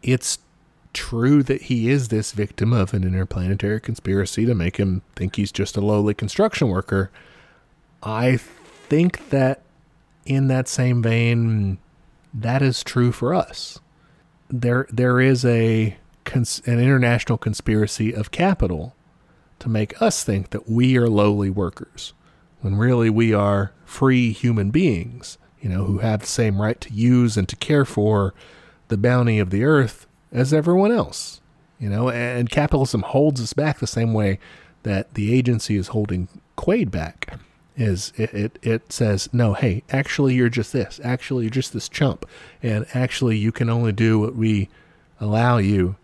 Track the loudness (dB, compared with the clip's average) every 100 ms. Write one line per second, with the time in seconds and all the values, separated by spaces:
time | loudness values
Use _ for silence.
0 | 0 -2 -2 -8 _ _ _ _ _ -12
1 | -6 0 4 4 4 -2 -2 0 2 0
2 | 0 -2 -2 -4 -6 -2 0 2 2 0
3 | 0 -2 -2 -4 -2 -2 -2 -4 -4 -8
4 | -2 0 0 0 0 2 0 0 -2 -2
5 | -6 -8 -6 -2 -4 -4 -6 -2 0 2
6 | 0 -2 -6 -2 -2 0 -2 0 -2 -2
7 | -2 -8 -20 -20 _ _ _ _ _ _
8 | -8 -2 0 0 -4 -20 -20 -20 -2 2
9 | 2 0 -4 0 2 0 _ _ _ _
10 | _ _ -4 0 2 0 -2 -2 0 2
11 | 2 2 2 2 2 0 0 -4 _ _
12 | _ _ _ -8 -2 2 2 0 -4 2
13 | 2 2 0 0 -2 -6 -16 -16 _ _
14 | _ _ _ _ _ -4 0 0 -2 0
15 | 2 4 4 4 2 2 4 2 0 -4
16 | _ _ -4 -2 -2 -4 -2 2 4 4
17 | 4 0 0 -2 -2 -4 0 0 0 0
18 | -2 -2 -8 -2 0 2 0 -2 -8 _
19 | _ _ _ _ _ _ -4 -2 -2 0
20 | 0 0 -2 -4 -4 -10 -4 2 4 4
21 | 4 4 4 2 0 -2 -4 -6 -18 -16
22 | -18 -18 _ _ _ _ -4 0 2 4
23 | 2 4 4 4 2 2 -2 _ -20 0
24 | 2 4 2 0 0 0 0 2 2 0
25 | -4 -12 -18 -20 _ _ -6 -4 -2 -2
26 | -2 -2 -4 -2 -2 0 -2 -4 -8 -2
27 | 2 4 2 0 -4 -6 0 0 0 0
28 | 2 2 0 -4 -20 -20 -20 _ _ -2
29 | 2 2 2 2 0 0 4 4 2 -4
30 | -20 _ _ -2 2 2 4 4 4 2
31 | -2 -8 -14 -16 _ _ _ _ -4 0
32 | 0 -2 -4 -2 -2 0 0 0 0 -2
33 | 0 2 2 0 -4 -2 -2 -2 -4 -2
34 | 0 2 0 -2 -8 -20 -20 _ -4 -4
35 | -4 -4 0 2 2 0 0 -2 -2 -4
36 | -2 -2 -6 -10 _ -6 -2 0 0 -4
37 | -8 -10 -16 -16 -20 _ _ -4 -2 -2
38 | -4 -6 -6 -4 -6 -6 -4 -4 _ -2
39 | 0 0 -2 0 2 2 0 -2 -4 -4
40 | -4 0 2 4 2 0 -4 -4 -4 -6
41 | -4 -4 -4 -4 -2 -4 -4 -6 -10 -2
42 | -2 -2 -10 -20 -20 -8 -4 -2 -2 -4
43 | -4 -2 0 0 0 -2 -2 0 0 2
44 | 2 4 2 0 0 2 -2 -8 _ _
45 | _ _ -2 2 2 2 2 2 0 -2